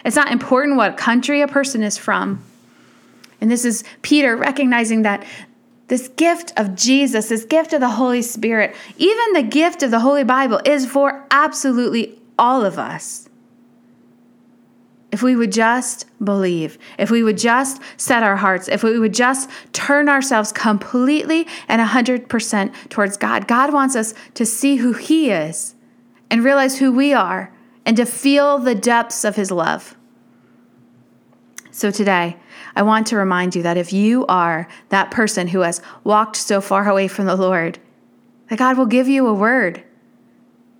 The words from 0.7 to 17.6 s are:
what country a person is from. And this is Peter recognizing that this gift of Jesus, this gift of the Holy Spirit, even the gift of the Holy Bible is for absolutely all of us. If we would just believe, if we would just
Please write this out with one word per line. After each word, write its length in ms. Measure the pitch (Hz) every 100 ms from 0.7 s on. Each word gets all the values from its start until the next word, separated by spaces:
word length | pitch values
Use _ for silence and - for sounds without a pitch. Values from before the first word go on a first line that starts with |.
| 269
what 200 | 202 -
country 440 | - 240 240 285
a 60 | 285
person 340 | 285 269 233
is 160 | 208 -
from. 460 | - 185 190 196 - _ _ _ _ _ _ _ - -
And 80 | 220
this 160 | 240 240
is 180 | 220 - -
Peter 320 | - 294 269 233
recognizing 680 | 285 277 262 240 226 226
that 240 | 208 202 - - - _ _ _ -
this 220 | 254 262
gift 440 | - 330 339 339 262
of 180 | 202 180
Jesus, 540 | 247 269 277 220 214
this 140 | 226
gift 300 | 226 311 320
of 60 | 302
the 100 | 247
Holy 320 | 220 254 247
Spirit, 540 | 240 - 220 226 202 - - -
even 360 | 339 440 466
the 80 | 359
gift 400 | 226 285 339 339
of 80 | 269
the 120 | 233
Holy 220 | 254 285
Bible 380 | 247 254 262 -
is 220 | - 294 254
for 400 | 277 277 269 -
absolutely 880 | 269 302 269 269 240 240 233 - - _ -
all 260 | 240 262
of 140 | 196 165
us. 480 | 110 160 - - - _ _ _ _ _ _ _ _ _ _ _ _ _ _ _ _ _ _
If 120 | 202
we 120 | 254 240
would 180 | 233
just 520 | 214 226 247 254 - - -
believe, 540 | 202 196 185 170 156 - - -
if 100 | 214
we 140 | 233
would 140 | 220 214
just 440 | 233 240